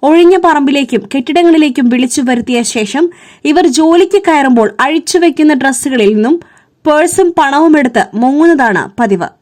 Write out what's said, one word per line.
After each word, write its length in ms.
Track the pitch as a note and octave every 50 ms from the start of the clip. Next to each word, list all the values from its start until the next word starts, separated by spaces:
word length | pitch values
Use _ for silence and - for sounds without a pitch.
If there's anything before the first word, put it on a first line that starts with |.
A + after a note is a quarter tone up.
| -
ഒഴിഞ്ഞ 360 | C#4 D#4 E4+ F4 F4 F#4+ F#4 F4
പറമ്പിലേക്കും 640 | E4+ D#4+ D4 C#4+ C4+ C#4 C#4+ C#4 - - A3+ - - -
കെട്ടിടങ്ങളിലേക്കും 720 | C#4 B3+ - D4+ F4 F4 E4+ E4 D#4+ D4+ D4+ B3 D4 C4 A#3+
വിളിച്ചു 340 | A#3 B3+ B3+ B3+ - - C4+
വരുത്തിയ 380 | A#3+ B3+ A#3+ A#3 - B3 A#3+ A#3+
ശേഷം 480 | - - A#3+ G#3+ G#3 - C4+ E4 E4+ E4+ - - - - _ _
ഇവർ 220 | D4 D4+ D#4+ F4+
ജോലിക്ക് 560 | E4 B3 D4 D#4+ D#4+ E4 E4+ F#4 F4 - G4+ G4 F4+
കയറുമ്പോൾ 480 | D#4+ D4 C#4 C4+ B3+ A#3 A3 G3+ - -
അഴിച്ചുവെക്കുന്ന 760 | A#3+ C#4 D#4 E4 E4 - - F4+ E4+ E4+ C4+ - D#4 D4+ D4+
ഡ്രസ്സുകളിൽ 600 | C4 C4+ C4+ C4 - - C#4+ C4 B3 G#3+ G3 G#3+
നിന്നും 260 | G#3 G#3+ A#3+ D#4 E4+ - - _ _ _ _ _ _ _
പേഴ്സും 480 | D#4 D4+ D4+ D#4+ F4 F4 - F#4+ F4 E4+ -
പണവും 400 | D#4 C#4 C4+ C#4+ D#4 E4 D4+ D4+
എടുത്ത് 280 | C#4 B3+ A#3+ D#4+ C#4+ - -
മുങ്ങുന്നതാണ് 760 | G3+ A#3+ B3+ C4+ D4 D#4 E4+ E4+ C#4 C4 A3+ G3+ F3 C3+ - - -
പതിവ്. 280 | A#3+ A3 G3 F3 F3 - _ _